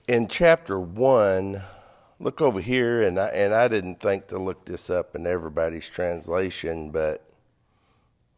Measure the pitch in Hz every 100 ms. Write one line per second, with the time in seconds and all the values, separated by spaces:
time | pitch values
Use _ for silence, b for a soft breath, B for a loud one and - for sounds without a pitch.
0 | - 120 113 - 170 165 - 95 87 104
1 | 135 123 101 95 98 98 98 B B B
2 | B B 131 - 143 101 101 127 120 117
3 | 101 92 104 98 101 110 123 107 92 87
4 | 104 98 - 95 92 87 - 87 - 90
5 | - - 87 90 80 78 82 82 - -
6 | 90 85 82 90 95 - 82 82 76 80
7 | 78 78 _ _ _ _ _ _ _ _
8 | _ _ _